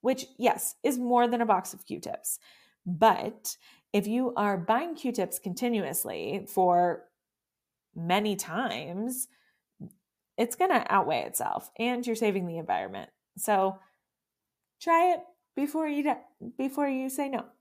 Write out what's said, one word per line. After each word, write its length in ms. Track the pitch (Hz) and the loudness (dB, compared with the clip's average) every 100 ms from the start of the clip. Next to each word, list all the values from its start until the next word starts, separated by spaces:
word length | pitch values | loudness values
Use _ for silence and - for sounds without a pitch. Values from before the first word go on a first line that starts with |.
Which, 260 | - 254 - - | 0 0 -4 0
yes, 380 | 233 - - - | 2 2 -4 -2
is 160 | - 254 | 0 0
more 300 | 247 240 240 | 2 4 4
than 120 | 233 | 2
a 60 | 233 | 4
box 280 | 190 - | 2 2
of 100 | 196 - | -14 -12
Q-tips. 520 | - - - - - - - _ _ - | -10 -8 -10 -8 -10 -12 -20 _ _ -8
But 680 | 170 220 185 - - - - - _ _ | 4 6 6 -2 -8 -10 -10 -18 _ _
if 140 | 202 202 | -2 0
you 260 | 233 254 - | 0 0 0
are 200 | 208 196 | 0 0
buying 380 | 170 226 339 | 2 0 0
Q-tips 440 | 320 254 240 202 - | -6 -4 -2 -2 -4
continuously 1080 | - 180 247 226 160 170 - 80 87 175 202 | -6 -2 0 0 -2 -4 -4 -6 -4 -6 -4
for 560 | - 180 175 175 165 - _ _ _ _ _ _ _ _ | 2 4 6 4 0 -8 _ _ _ _ _ _ _ _
many 420 | - 170 185 208 196 | -8 0 0 2 -4
times, 920 | - 170 247 123 151 180 226 254 - _ _ _ _ _ - _ _ _ _ - | -4 -4 -4 -4 -6 -6 -6 -6 -10 _ _ _ _ _ -18 _ _ _ _ -4
it's 180 | 240 | -4
gonna 320 | - 370 294 - | 0 2 2 2
outweigh 360 | 196 139 143 | 2 2 -2
itself, 460 | 76 - - - - - | -2 -4 -4 -4 -8 -6
and 280 | 233 247 247 | -4 -2 -4
you're 80 | |
saving 320 | 220 220 196 180 | 0 0 0 -4
the 120 | 165 | -6
environment. 520 | 160 92 95 98 - _ _ - | -4 -4 -4 -10 -14 _ _ -10
So 420 | - 202 190 190 _ _ _ _ _ _ _ _ _ _ | 0 2 2 0 _ _ _ _ _ _ _ _ _ _
try 340 | - 330 359 | 2 6 6
it 60 | 339 - _ _ - | 4 -2 _ _ -4
before 320 | 285 302 311 | -2 -2 -2
you 160 | 285 | 0
de-, 480 | 294 254 - _ 233 - | 0 0 -4 _ -16 -6
before 300 | 269 269 285 | -4 0 0
you 220 | 262 262 | 0 -4
say 200 | 262 277 | -4 -4
no. 160 | 254 - _ | -4 -8 _